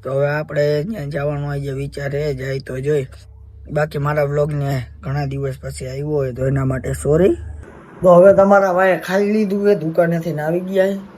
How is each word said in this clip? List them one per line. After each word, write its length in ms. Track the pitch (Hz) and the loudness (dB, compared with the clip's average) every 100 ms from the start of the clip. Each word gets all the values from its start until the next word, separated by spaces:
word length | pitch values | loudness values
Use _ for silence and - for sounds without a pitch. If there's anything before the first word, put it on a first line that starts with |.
તો 60 | 127 | -4
હવે 160 | 135 143 | -2 0
આપણે 360 | 147 156 147 147 147 | -2 -4 -2 0 0
ત્યાં 260 | 165 226 143 | -4 -8 -8
જવાનો 360 | 143 143 143 143 | -6 -6 -6 -6
આજે 200 | 143 139 | -6 -6
વિચાર 400 | 135 139 139 139 | -8 -8 -8 -6
છે, 220 | 143 151 131 | -4 -4 -6
જાય 240 | 131 135 | -6 -8
તો 200 | 135 131 | -8 -8
જોઈ. 280 | 139 151 131 - - - - - - | -2 -2 -4 -14 -20 -20 -20 -20 -8
બાકી 260 | 151 156 151 | -4 -4 -4
મારા 280 | 143 151 143 | -2 0 0
બ્લોગને 460 | 143 151 147 139 135 117 - | 0 -2 -2 -4 -4 -6 -14
ઘણા 240 | - 139 143 | -8 -6 -4
દિવસ 320 | 139 139 131 | -6 -6 -8
પછી 260 | 135 135 131 | -12 -12 -12
આવ્યો 200 | 139 147 | -8 -4
હોય 260 | 147 135 | -2 -2
તો 140 | 123 131 | -2 -2
એના 180 | 135 131 | 0 -2
માટે 280 | 131 147 | -4 -6
સોરી. 420 | 131 139 156 190 339 - - - - - - | -4 0 4 4 2 -6 -14 -16 -20 -20 0
તો 60 | 180 175 | 6 10
હવે 180 | 190 | 10
તમારા 400 | 190 196 202 196 | 8 6 6 4
ભાઈએ 240 | 180 190 170 | 2 2 2
ખાઈ 340 | - 190 202 | 0 -2 0
લીધું 280 | 214 208 202 202 | 0 0 0 2
છે, 60 | 202 | 0
દુકાનેથી 580 | 156 165 170 170 165 | 0 0 0 0 -4
ને 80 | 151 | -4
આવી 180 | 151 175 | -4 -4
ગયા 280 | 185 190 190 | -2 0 0
છે. 120 | 196 196 | -2 -10